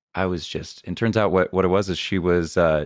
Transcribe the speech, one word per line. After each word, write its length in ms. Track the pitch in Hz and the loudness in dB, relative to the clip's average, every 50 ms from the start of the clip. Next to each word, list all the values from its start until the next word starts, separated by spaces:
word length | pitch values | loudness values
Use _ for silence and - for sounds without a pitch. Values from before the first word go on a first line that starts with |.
| _ _ - | _ _ -6
I 100 | 90 95 92 | -4 -2 -2
was 200 | 90 85 - - | -2 -4 -6 -8
just, 360 | - 80 82 - - - - 92 | -8 -10 -10 -10 -14 -16 -12 -12
and 100 | 92 - | -6 -2
turns 200 | 113 113 98 110 | -2 0 2 2
out 140 | 104 95 | 2 2
what, 220 | 87 92 90 - - | 4 2 2 2 2
what 120 | 92 95 | 0 2
it 40 | 90 | 2
was 200 | 90 101 101 95 | 2 2 0 0
is 100 | 87 - | -4 -6
she 200 | - - 98 92 | -4 -4 -2 -2
was, 380 | 82 90 87 87 82 78 - 92 | 0 2 2 2 0 0 0 2
uh, 280 | 87 80 78 76 71 | 2 4 2 0 -2